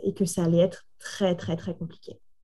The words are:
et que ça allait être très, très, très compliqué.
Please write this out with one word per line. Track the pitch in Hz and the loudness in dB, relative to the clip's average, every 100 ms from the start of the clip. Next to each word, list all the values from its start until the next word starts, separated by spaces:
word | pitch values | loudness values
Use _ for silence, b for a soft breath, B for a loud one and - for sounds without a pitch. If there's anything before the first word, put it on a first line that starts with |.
et | - | -4
que | 196 | 0
ça | 175 - 170 | -2 2 4
allait | 170 | 6
être | 185 - - - | 4 2 -18 -18
très, | - - 190 175 | -12 -2 0 0
très, | - 165 | -2 -4
très | 190 170 | -4 -8
compliqué. | 165 - - - - - | -10 -12 -18 -20 -20 -20